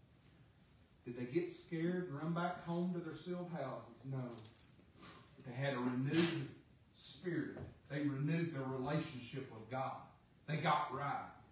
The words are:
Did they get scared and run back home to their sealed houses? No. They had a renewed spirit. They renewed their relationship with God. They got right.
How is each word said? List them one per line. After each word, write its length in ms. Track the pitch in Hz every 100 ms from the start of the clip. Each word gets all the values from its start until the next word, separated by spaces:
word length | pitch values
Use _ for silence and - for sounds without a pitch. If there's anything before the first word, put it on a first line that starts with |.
| - - - - - - - - - - 123
Did 120 | 123
they 80 | 123
get 260 | 160 175
scared 580 | - - 165 170 180 151
and 120 | 143
run 120 | 160
back 320 | 170 175 - 170
home 280 | 170 180
to 60 | 180
their 160 | 160 139
sealed 340 | 180 180 165
houses? 500 | 160 131 117 113 - 135
No. 80 | 135 123 113 107 - - - - - - - - - 131
They 60 |
had 220 | 123 139 127
a 40 |
renewed 680 | 123 123 139 160 170 139 131 - - - -
spirit. 640 | - - - 180 147 - - - - -
They 120 | 143
renewed 520 | 143 135 147 165 165
their 100 | 139
relationship 840 | 131 131 131 156 - 123 113 135 -
with 160 | 113 107
God. 240 | 127 131 - - - - - -
They 100 | 151
got 360 | 151 - -
right. 360 | - - - - - -